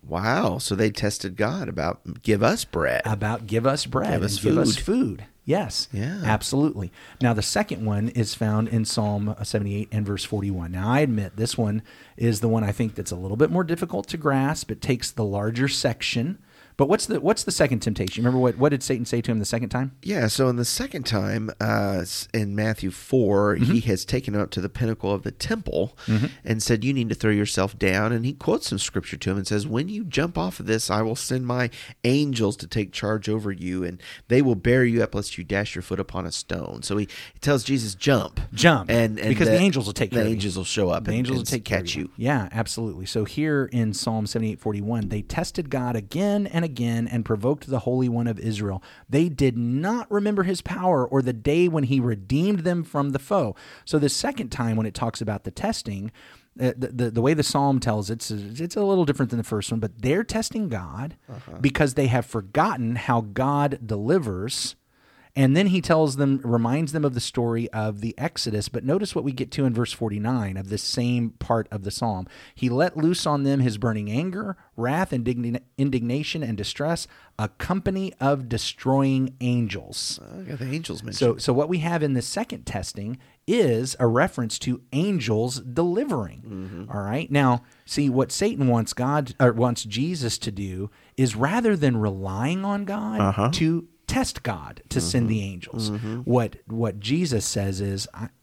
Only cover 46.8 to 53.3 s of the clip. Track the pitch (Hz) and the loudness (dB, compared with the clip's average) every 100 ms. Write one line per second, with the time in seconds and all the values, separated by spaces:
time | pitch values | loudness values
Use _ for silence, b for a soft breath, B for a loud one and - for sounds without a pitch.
46.8 | 117 117 117 120 107 107 120 147 - 127 | 0 0 0 -2 0 0 0 -2 -2 -2
47.8 | 120 127 127 117 117 104 113 104 104 95 | 0 2 2 0 0 -2 -4 -2 -2 -4
48.8 | B B B 143 175 135 135 117 120 131 | B B B 2 2 4 2 2 0 0
49.8 | 180 240 - 208 208 208 185 190 - 180 | 0 -2 0 0 2 2 0 -2 -4 -2
50.8 | 185 151 123 139 127 117 139 160 180 156 | 2 4 4 2 2 0 2 4 4 4
51.8 | 127 135 120 104 95 135 185 202 165 175 | 2 2 2 0 0 2 2 2 0 0
52.8 | 160 147 143 135 - | -2 -2 0 -2 0